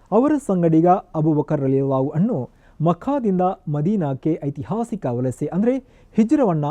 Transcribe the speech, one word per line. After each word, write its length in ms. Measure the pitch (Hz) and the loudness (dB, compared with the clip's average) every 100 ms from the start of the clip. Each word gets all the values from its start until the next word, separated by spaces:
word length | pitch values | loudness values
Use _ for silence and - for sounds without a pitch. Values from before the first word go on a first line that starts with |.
| - | -2
ಅವರ 200 | 208 285 294 | 2 2 0
ಸಂಗಡಿಗ 500 | - 185 165 160 175 | 0 0 4 4 4
ಅಬುಬಕರ್ 760 | 190 - 160 156 151 147 147 | 2 0 -2 0 0 0 -2
ರಲಿಯಲ್ಲಾಹು 480 | 135 135 139 131 135 | 0 0 0 0 -2
ಅನ್ನು 400 | 151 220 165 120 _ - - | 0 0 -2 -6 _ -20 -4
ಮಕ್ಕಾದಿಂದ 600 | 156 170 262 285 220 185 180 190 - | -2 -2 -2 -2 0 0 0 -2 -6
ಮದೀನಾಕ್ಕೆ 680 | 147 165 214 147 131 156 156 143 | -4 -2 -2 -2 -2 -2 -2 -4
ಐತಿಹಾಸಿಕ 600 | 143 - 208 233 196 131 | -8 -6 -6 -4 -6 -4
ವಲಸೆ 400 | 120 127 - 147 | -2 -4 -4 -4
ಅಂದ್ರೆ 320 | 170 233 262 - - - - | 0 0 -2 -6 -20 -6 0
ಹಿಜ್ರವನ್ನ 500 | 226 302 226 160 147 | 2 2 2 2 -2